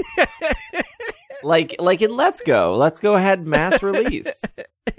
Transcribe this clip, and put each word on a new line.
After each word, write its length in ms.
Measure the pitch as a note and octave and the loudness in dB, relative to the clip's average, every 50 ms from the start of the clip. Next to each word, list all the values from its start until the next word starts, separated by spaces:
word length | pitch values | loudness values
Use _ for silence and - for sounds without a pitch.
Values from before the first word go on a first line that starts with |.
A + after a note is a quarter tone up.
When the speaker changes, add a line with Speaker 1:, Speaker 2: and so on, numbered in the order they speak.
| F#4+ - - - D#4 - - - E4 D#4 | -10 -6 -2 -2 -2 -2 -2 -4 -4 -4
Speaker 1:
<laughs> 960 | D#4 - - - - F4 - - - - A#4+ A#4 - - _ - C5+ C#5 B4+ | -4 -4 -6 -10 -8 -8 -8 -8 -10 -14 -10 -10 -12 -12 _ -20 -18 -8 -2
Speaker 2:
like, 320 | C#3+ E3 E3 E3 D#3 - - | 0 2 2 2 0 -4 -2
like 220 | F3 F3+ F#3+ - | 0 2 2 2
in 140 | A3 G#3+ A#3 | 2 0 0
Let's 260 | B3 D4 F#4 D#4+ - | 2 0 0 0 -2
Go. 340 | - - C3 G#2 F2+ E2 F#2 | 0 2 2 4 4 4 4
Let's 240 | A2+ C#3 D#3+ D#3 - | 4 2 2 2 0
Go 160 | - G#3 G#3 | 0 2 2
had 300 | F#3+ F#3 G3 G3 F#3 E3+ | 4 4 2 2 0 0
mass 360 | D#3 D3+ D3 D#3+ F#3 D4+ C4 - | 0 0 0 2 2 2 0 0
Speaker 1:
<laughs> 0 | |
Speaker 2:
release. 580 | G3 G3 F#3 A3+ C4 - - - - - - - - _ - - - _ _ - - - | 0 0 0 0 -2 -2 -4 -6 -8 -10 -8 -10 -12 _ -12 -18 -20 _ _ -10 -8 -8